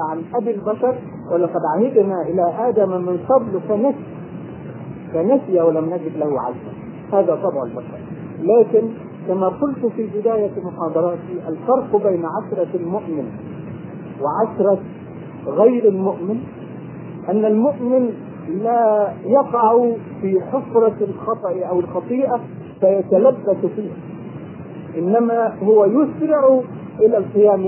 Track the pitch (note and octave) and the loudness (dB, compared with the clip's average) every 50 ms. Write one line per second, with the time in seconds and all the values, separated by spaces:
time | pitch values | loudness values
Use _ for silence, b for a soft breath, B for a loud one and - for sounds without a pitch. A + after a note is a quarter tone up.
0 | D#3+ D#3 E3 E3 E3 - - B3 G#3 A#3 A3 G3+ - G#3 G#3+ - B3 A#3+ - - | -2 -4 -4 -6 -8 -4 -4 -2 -2 -2 -4 -4 -4 -4 -2 0 0 0 0 -2
1 | - - - - - - F3 F3 F3 E3 E3 E3+ D#3+ D#3 D#3 F#3 A#3 C4+ - A3+ | -8 -12 -14 -14 -6 -2 0 0 0 0 0 -2 -2 0 2 2 2 4 4 4
2 | G3 G3 F#3 F3 D#3+ D#3 E3+ F#3 E3+ F3 E3 F#3+ A3+ B3 G#3+ G#3+ G3+ F#3 F#3 F3+ | 2 2 0 -2 -2 -2 0 0 0 0 0 0 0 2 2 2 2 2 2 -2
3 | F3+ F3+ F3+ E3+ - - C4 C4 A3+ A3 F#3+ F3 - - G#3+ G3+ A#3 C#4+ C#4+ - | -2 -2 -2 -2 2 2 4 4 4 2 -2 -4 -2 -2 0 2 2 2 0 -2
4 | - - - - - - - - - - - - - - - - - - - - | -6 -14 -14 -14 -14 -14 -14 -14 -12 -14 -14 -14 -14 -14 -14 -12 -12 -12 -14 -14
5 | - - - D#3+ E3+ G#3+ C#4 C4+ - - F#3 F3 E3 E3 D#3 D#3+ D#3+ D#3+ F3+ E3+ | -10 -6 -2 0 2 4 2 2 2 2 2 4 4 4 4 2 0 -2 -4 -6
6 | D#3 D#3 - D#3 D#3 D3+ C#3+ B2+ A#2 B2 B2 - - - - - - - - - | -6 -6 -4 -4 -2 -2 -2 -2 -4 -4 -6 -8 -12 -14 -14 -14 -14 -14 -14 -14
7 | - - G#3 G3 F#3 E3+ D#3 - - F#3+ C#3+ C#3 B2+ A2+ A#2 B2 A#2 - - - | -6 0 2 4 4 4 2 0 0 -2 -2 -2 -4 -6 -6 -10 -10 -12 -12 -14
8 | - - - - - - - - D#3+ F#3 A3 A#3+ A3 - A#3 G#3+ A3 - - - | -12 -12 -12 -12 -12 -12 -8 -2 2 4 6 6 6 6 4 2 2 0 -4 -10
9 | - - - - - G3 F#3 G3 F#3+ F#3 F#3 - D4 C#4+ C4 - B3 A3 - - | -12 -14 -14 -10 -6 -4 -2 0 0 0 0 0 -2 -2 -2 -2 -2 -2 -2 -4
10 | A3 G3 F#3 G#3 G3+ A3+ A3+ G#3+ G#3 F#3+ - F#3 F3 F3 D#3+ - E3+ D#3 D#3+ D#3+ | -6 -4 -4 -2 0 2 2 2 0 -2 -2 -6 -8 -8 -6 -6 -4 -2 0 2
11 | E3+ F3 F3 D#3+ - - F3+ F3 - E3 D#3+ - - - B3+ C4+ - - G#3+ G#3 | 2 2 0 -4 -6 -8 -10 -8 -8 -8 -8 -4 0 2 2 2 2 2 2 2
12 | F#3+ G3+ F#3 E3 E3 D#3+ E3 G#3+ G#3 - G#3+ F#3+ F3 D#3 F#3 F3 E3+ E3+ F#3 E3+ | 4 2 0 0 -2 -4 -4 -6 -6 -4 -4 -2 -2 -2 -2 -4 -4 -4 -4 -4
13 | - E3+ D#3+ D3 B2 A2 - - - - - - - - - - - - - - | -4 -6 -6 -6 -6 -8 -10 -12 -12 -12 -12 -12 -12 -12 -12 -12 -14 -14 -14 -14
14 | - - - - C3+ D3 D#3 F#3+ A3 G#3 - - F#3 G3+ G3 - - - - - | -14 -14 -8 -6 -4 -4 0 0 0 0 0 2 2 2 2 2 -2 -6 -14 -14
15 | - - - - - - - - - C3+ C#3 E3 G#3+ C4 B3 A#3+ A#3 G#3 G3 F#3+ | -14 -14 -14 -14 -14 -14 -14 -10 -8 -2 2 6 6 6 6 6 4 4 4 2
16 | F#3+ G3 E3+ E3+ E3+ G3 A3 B3 C#4 - - - - - - - - - - - | 0 -2 -2 -4 -4 -4 -4 -6 -6 -10 -12 -14 -14 -14 -14 -14 -14 -14 -14 -14
17 | - - - - - - F#3+ G#3+ G#3+ G#3+ G#3+ A3 A#3 D4 C#4 - B3 A#3+ B3+ C4 | -14 -14 -14 -10 -4 -2 0 2 2 4 4 4 4 2 0 0 0 2 2 2
18 | B3 A3+ G3+ - - - - - E3 D#3+ E3 F#3+ G#3+ A3+ A#3+ A#3 A#3 G#3+ G#3+ G#3 | 2 2 -2 -6 -12 -14 -14 -12 -8 -6 -6 -2 0 2 2 4 4 4 4 4
19 | G#3 G3 - - - F#3+ A#3+ C#4 C#4 - A3+ A#3+ A3+ A3 A#3 B3 A#3+ A#3+ A3+ G#3+ | 2 0 -2 -6 0 4 4 4 4 4 2 2 4 6 6 6 4 4 0 -2
20 | - - - - - F#3+ F#3+ F#3 F3+ - B3 C4+ - - - A3+ A3+ A3 - - | -6 -10 -10 -6 -2 0 2 0 0 0 -2 -4 -4 0 2 4 4 4 2 0
21 | G#3+ F#3+ F#3 - - G#3 A3+ - G#3 F#3 F3 F#3 F3+ D#3+ F3+ F3+ F3 - - F3+ | -2 -4 -4 -4 -6 -4 -4 -4 -4 -4 -4 -4 -2 0 0 0 -2 -2 -4 -6
22 | - - B3 B3+ C4+ - B3 A#3 - - - - - - - - - F#3+ G3 G3 | -4 -2 0 0 0 0 0 -2 -4 -8 -12 -14 -14 -16 -2 2 4 4 4 4
23 | F#3 - F#3+ F#3 A3 C4+ B3+ - - G#3 F#3 - - F3 - G#3+ G#3 F3+ - - | 2 4 4 6 6 6 4 4 0 -2 0 0 -2 -2 -4 -4 -6 -8 -10 -12
24 | - - - - - - - - - - - - - - - - - - - D#3+ | -14 -14 -14 -14 -14 -14 -14 -14 -14 -14 -14 -14 -14 -14 -14 -14 -14 -10 -6 -4
25 | E3+ F#3 G#3+ A#3 A#3 A#3 A#3 A#3 A3+ A3+ - - F#3 G#3 A3 G#3 G3+ G3 A3 C#4+ | 0 2 2 2 2 2 2 2 0 0 -2 0 4 6 6 8 6 6 6 4
26 | D4+ - - - D4+ D#4 D4+ D4 C4+ C4 C4 B3+ B3 - - - - - - - | 2 2 0 -2 0 2 2 4 6 6 6 4 2 -2 -8 -12 -14 -12 0 2
27 | G#3+ A3+ A#3 G#3 F#3 - - G3+ G#3 G#3 G3 F#3+ F#3+ | 4 4 4 2 0 0 4 6 6 6 6 4 2